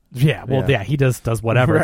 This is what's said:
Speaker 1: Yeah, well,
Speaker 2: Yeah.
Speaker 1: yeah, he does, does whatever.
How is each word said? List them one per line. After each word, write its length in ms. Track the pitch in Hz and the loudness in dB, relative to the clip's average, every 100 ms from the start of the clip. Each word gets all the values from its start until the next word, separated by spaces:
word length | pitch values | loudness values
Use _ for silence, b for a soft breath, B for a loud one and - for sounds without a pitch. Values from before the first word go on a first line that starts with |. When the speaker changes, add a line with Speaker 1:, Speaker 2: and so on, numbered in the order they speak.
| _ | _
Speaker 1:
Yeah, 340 | 123 147 131 117 | 0 0 0 -2
well, 120 | 135 | -2
Speaker 2:
Yeah. 160 | 127 135 | 0 -2
Speaker 1:
yeah, 40 | |
he 120 | - 143 | -2 0
does, 240 | 135 120 | 0 0
does 220 | - 113 | -4 -4
whatever. 360 | 113 113 123 156 | 0 2 2 2